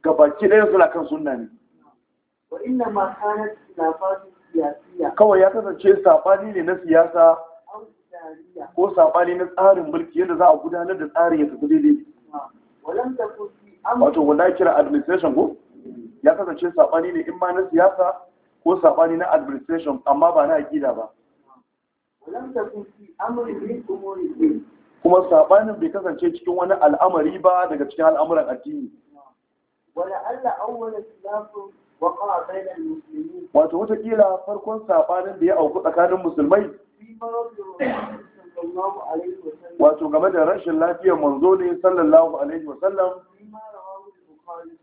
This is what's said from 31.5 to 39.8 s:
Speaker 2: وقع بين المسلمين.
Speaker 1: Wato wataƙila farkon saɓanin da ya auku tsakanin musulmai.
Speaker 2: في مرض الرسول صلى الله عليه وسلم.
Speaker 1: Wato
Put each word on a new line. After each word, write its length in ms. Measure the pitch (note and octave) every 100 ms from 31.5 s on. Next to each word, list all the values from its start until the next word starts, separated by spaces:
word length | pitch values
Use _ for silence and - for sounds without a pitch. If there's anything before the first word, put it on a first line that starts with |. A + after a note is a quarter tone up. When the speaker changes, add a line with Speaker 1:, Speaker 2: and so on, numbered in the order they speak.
| G3+ G3 _ _ _
Speaker 2:
وقع 460 | F3 - G3+ F3 F3
بين 140 | F#3+ F#3+ E4+
المسلمين. 720 | D#4+ D#4 _ D#4 D#4+ F4+ -
Speaker 1:
Wato 240 | - D#3+ E3
wataƙila 600 | G#3+ A3 A3 A3 G3 F#3 G3
farkon 340 | G3+ G#3+ A3 G#3+
saɓanin 520 | E3+ D#3 F3+ F#3+ F#3
da 60 | E3+
ya 100 | F3
auku 240 | D3+ F3+
tsakanin 420 | D#3+ E3+ F3 F#3
musulmai. 480 | E3+ D3+ D3 G3+ G3 - _ _
Speaker 2:
في 180 | A3+ A3+
مرض 300 | A#3 A#3 A#3 G#3
الرسول 600 | G3 - B3+ - - - - _ -
صلى 100 | E3+
الله 380 | E4+ F4+ G4 G4+
عليه 320 | - A#3 F3+ F#3
وسلم. 360 | D#3 D3+ -
Speaker 1:
Wato 300 | -